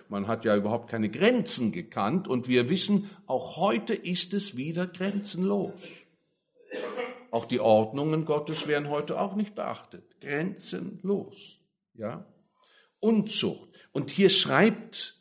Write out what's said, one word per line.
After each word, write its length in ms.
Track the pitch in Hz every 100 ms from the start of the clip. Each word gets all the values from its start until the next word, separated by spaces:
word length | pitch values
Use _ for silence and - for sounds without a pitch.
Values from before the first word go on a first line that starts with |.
| -
Man 200 | 101 98
hat 160 | 113
ja 120 | 113 104
überhaupt 320 | 104 117 113
keine 220 | 113 107
Grenzen 640 | 123 208 247 - 139 113
gekannt. 560 | 87 - 113 101 180 -
Und 180 | 123 123
wir 220 | 123 120
wissen, 420 | 185 - 202 - - -
auch 300 | 131 - 156
heute 380 | 196 233 220
ist 400 | 208 175 175 -
es 220 | 202 202 240
wieder 300 | - 165 180
grenzenlos. 920 | - 190 202 202 165 190 202 - - - - _ _ _ _ _ _ - - - - - - -
Auch 160 | 117 -
die 140 | 123
Ordnungen 680 | 110 110 110 135 156 160 156
Gottes 400 | 151 151 156 147
werden 240 | 147 147
heute 280 | 147 147 151
auch 180 | 196 196
nicht 180 | 208
beachtet. 680 | - - 113 - - - _
Grenzenlos. 1400 | 135 143 185 - - 180 - - 185 196 - - - - _ _ _
Ja? 320 | - 107 156 - _ _ _ _ _ _ _
Unzucht. 720 | 214 220 208 - 98 - - - -
Und 180 | - -
hier 180 | - 190
schreibt 880 | - 139 135 220 - - - - -